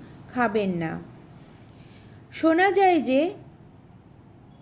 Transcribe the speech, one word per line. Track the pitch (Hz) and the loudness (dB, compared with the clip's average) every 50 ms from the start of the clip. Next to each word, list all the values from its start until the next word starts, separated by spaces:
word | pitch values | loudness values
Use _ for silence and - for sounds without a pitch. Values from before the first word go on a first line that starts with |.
| - - - - - - | -12 -16 -20 -20 -20 -10
খাবেন | - 254 247 226 208 226 202 190 180 | -6 -4 -2 -2 -2 -2 -2 -2 -4
না। | 170 165 160 165 170 170 - - - - - - - - - - - - - - - - - - - - - - - - - - | -4 -6 -6 -8 -10 -12 -16 -20 -20 -20 -20 -20 -20 -20 -20 -20 -20 -20 -20 -20 -20 -20 -20 -20 -20 -20 -20 -20 -20 -20 -20 -8
শোনা | - - 320 320 330 370 403 359 | -2 0 2 2 2 2 2 2
যায় | 392 392 381 359 320 233 | 4 4 4 4 2 0
যে | 220 262 269 311 - 415 - - - - - - - - - - - - - - - - - - - - - - - - - | 0 0 0 0 0 -4 -8 -16 -20 -20 -20 -20 -20 -20 -20 -20 -20 -20 -20 -20 -20 -20 -20 -20 -20 -20 -20 -20 -20 -20 -20